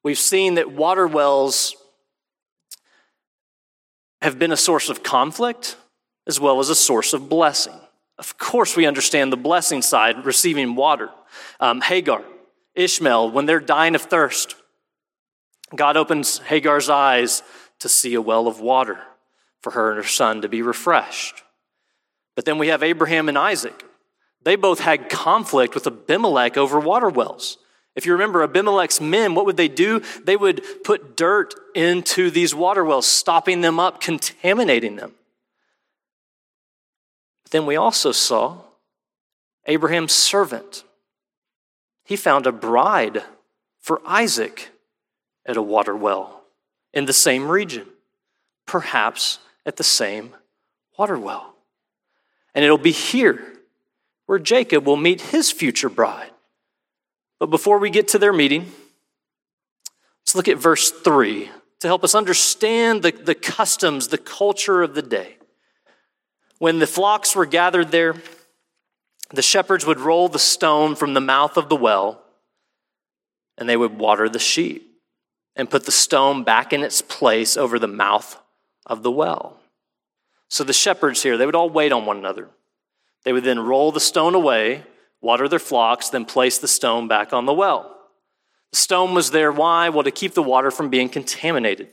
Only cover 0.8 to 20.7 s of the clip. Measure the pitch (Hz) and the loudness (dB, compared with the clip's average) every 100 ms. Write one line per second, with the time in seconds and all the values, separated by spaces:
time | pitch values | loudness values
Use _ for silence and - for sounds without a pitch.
0.8 | 160 190 175 151 143 139 135 131 - - | 0 2 2 2 2 2 2 -2 -4 -8
1.8 | _ _ _ _ _ _ _ _ _ - | _ _ _ _ _ _ _ _ _ -20
2.8 | _ _ _ _ _ _ _ _ _ _ | _ _ _ _ _ _ _ _ _ _
3.8 | _ _ _ _ 156 131 165 151 - 156 | _ _ _ _ -4 0 -2 0 2 2
4.8 | - 135 - 131 139 151 240 240 - - | 0 -6 0 0 0 -2 -4 -4 -12 -14
5.8 | _ _ _ _ - 139 143 131 135 160 | _ _ _ _ -8 -2 2 2 2 0
6.8 | - 117 - 151 135 160 156 - - - | 2 0 0 -4 -2 2 2 0 -6 -10
7.8 | _ _ _ - - - - 240 190 170 | _ _ _ -18 -16 -10 -4 0 0 2
8.8 | 156 135 - 151 135 127 131 175 160 139 | 2 2 0 0 0 -2 0 0 0 -2
9.8 | - 127 113 117 131 127 175 143 127 120 | 0 2 2 0 -2 0 0 0 -2 0
10.8 | 147 143 107 - _ - - - 127 120 | 0 0 -4 -14 _ -20 -20 -2 -2 0
11.8 | 143 185 151 110 - - _ _ _ - | 0 -2 0 -4 -6 -20 _ _ _ -4
12.8 | 180 - 151 117 113 123 147 160 139 151 | -2 0 2 2 2 0 0 0 2 2
13.8 | 165 156 - 170 139 - - - _ _ | 2 0 0 0 0 -2 -8 -12 _ _
14.8 | _ _ _ _ _ _ _ _ - - | _ _ _ _ _ _ _ _ -16 0
15.8 | 147 151 156 156 135 - - 151 151 147 | 2 2 2 -2 -2 -6 -2 0 2 2
16.8 | 143 143 139 123 120 - - - - _ | 2 2 4 2 0 -4 -8 -20 -20 _
17.8 | 123 - 127 120 113 113 117 110 113 131 | -2 -2 0 -2 0 0 0 -4 0 0
18.8 | 117 92 - _ _ _ _ _ - 120 | 0 -6 -14 _ _ _ _ _ -8 -2
19.8 | 110 107 101 - 117 110 104 113 117 | -2 -2 -4 0 0 0 -4 -4 -4